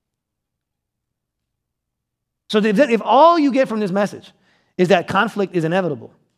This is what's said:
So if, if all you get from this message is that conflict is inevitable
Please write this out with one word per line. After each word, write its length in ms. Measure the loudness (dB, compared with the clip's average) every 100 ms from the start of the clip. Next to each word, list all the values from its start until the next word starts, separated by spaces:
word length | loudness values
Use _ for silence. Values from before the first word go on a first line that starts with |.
| _ _ _ _ _ _ _ _ _ _ _ _ _ _ _ _ _ _ _ _ _ _ _ _ -4
So 100 | -2
if, 200 | 0 2
if 240 | 2 0
all 340 | 2 4 6 4
you 140 | 2
get 160 | 0 -2
from 120 | -4
this 100 | -4
message 420 | -2 -4 -6 -20 _ _ _ _ -2
is 120 | 2
that 180 | 0 0
conflict 480 | -2 -2 -4 -4
is 100 | -4
inevitable 480 | -2 -2 -4 -8 -14 _ _